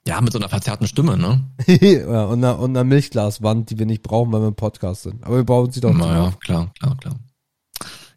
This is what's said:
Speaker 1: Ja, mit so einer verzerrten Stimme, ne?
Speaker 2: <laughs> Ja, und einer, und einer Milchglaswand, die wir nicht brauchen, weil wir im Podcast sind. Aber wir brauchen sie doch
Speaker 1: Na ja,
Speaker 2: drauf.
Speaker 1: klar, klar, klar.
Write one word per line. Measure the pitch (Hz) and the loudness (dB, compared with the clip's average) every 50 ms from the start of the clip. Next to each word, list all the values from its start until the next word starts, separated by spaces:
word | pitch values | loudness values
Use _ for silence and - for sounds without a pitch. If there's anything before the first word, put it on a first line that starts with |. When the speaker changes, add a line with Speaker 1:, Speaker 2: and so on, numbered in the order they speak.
| - - | -8 -6
Speaker 1:
Ja, | - 87 | -2 0
mit | 123 117 | 0 0
so | 104 113 | 0 -2
einer | 104 98 | -6 -4
verzerrten | - 98 - - 104 - 110 - | -6 -6 -4 -4 -6 -6 -8 -8
Stimme, | - - 147 170 95 90 | -2 0 0 0 2 0
ne? | 85 92 127 131 - - - - | 0 0 0 0 -2 -4 -8 -6
Speaker 2:
<laughs> | 120 - | 4 6
Ja, | 185 - 180 202 180 143 - 76 117 113 107 | 6 8 8 8 6 6 2 0 0 0 0
und | 98 117 120 127 | 0 0 0 2
einer, | 123 120 - | 0 0 0
und | 120 127 | -2 -2
einer | 131 127 123 | 0 0 2
Milchglaswand, | 127 135 143 139 - - 117 104 104 101 - 107 107 110 117 113 - | 4 4 2 2 0 -2 -2 -2 -2 -4 -2 -2 -2 0 0 -2 -6
die | 113 110 | -6 -4
wir | 110 | -4
nicht | 107 113 107 - | -4 -4 -4 -6
brauchen, | - 107 113 120 120 | -2 -2 0 0 0
weil | 110 107 | 0 0
wir | 110 107 | 0 -2
im | 104 | -2
Podcast | - 113 107 - - - 92 92 - - | -2 -6 -6 -6 -6 -6 -6 -6 -8 -10
sind. | 87 101 117 - | -12 -14 -12 -6
Aber | - 117 | -2 0
wir | 127 127 | 0 2
brauchen | 120 123 123 123 123 | 2 2 2 2 0
sie | 127 123 | -2 -2
doch | 123 113 - | 2 2 2
Speaker 1:
Na | 87 85 82 | 2 2 2
ja, | 85 85 87 | 2 2 2
Speaker 2:
drauf. | 90 90 - | 0 0 -4
Speaker 1:
klar, | - - 90 82 85 92 - - | -4 -4 -2 -2 -2 -4 -8 -4
klar, | - 131 135 | -4 -2 -2
klar. | 131 - 143 139 113 113 - _ _ _ _ _ _ _ _ - - - - - - - - _ | -4 -6 -10 -12 -12 -14 -20 _ _ _ _ _ _ _ _ -18 -16 -16 -16 -18 -20 -20 -16 _